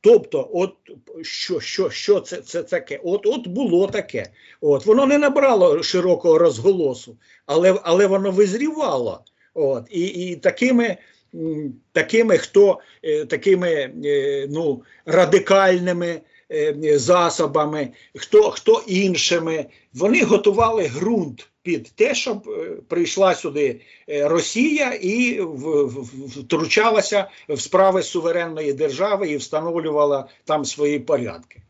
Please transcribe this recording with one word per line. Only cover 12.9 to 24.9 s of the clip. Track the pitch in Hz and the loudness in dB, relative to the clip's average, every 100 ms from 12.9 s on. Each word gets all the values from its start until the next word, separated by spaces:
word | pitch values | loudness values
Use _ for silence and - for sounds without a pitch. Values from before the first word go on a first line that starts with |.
| _ | _
е, | 160 151 135 | -4 -4 -2
такими, | 156 151 180 180 156 131 135 143 | -2 2 2 2 -2 -4 -6 -2
е, | 143 135 139 139 | -2 -2 -4 -6
ну, | 147 165 123 _ _ - | -4 -4 -4 _ _ 0
радикальними, | 170 170 196 - 196 190 180 180 175 175 165 _ _ _ | 2 4 2 4 4 4 2 0 -4 -4 -8 _ _ _
е, | 156 151 147 156 147 | -4 -4 -2 0 0
засобами, | 120 180 170 - 151 151 151 156 131 - _ - | 4 2 2 0 -2 0 -2 -4 -8 -12 _ -18
хто, | - 214 214 | 4 4 4
хто | - - 226 - | 0 0 0 2
іншими, | 185 196 160 - 170 165 160 143 _ _ | -2 0 0 0 -2 -2 -6 -8 _ _
вони | 127 190 311 | -4 0 2
готували | - 214 208 196 226 226 160 | 2 4 4 2 0 0 -4
ґрунт | 127 180 226 156 120 - _ | -4 -2 -2 -4 -10 -20 _
під | - 156 117 - | -6 -6 -8 -2
те, | 233 285 | 0 0
щоб, | 262 202 - | -4 -8 -8
е, | 107 170 165 _ | -10 -10 -12 _
прийшла | 165 165 - 190 170 | -4 -2 2 2 2
сюди, | 160 143 135 117 _ _ - | -4 -2 -4 -4 _ _ -8
е, | 147 147 | -2 0
Росія | 165 - 220 294 302 262 | 0 -2 0 0 0 -2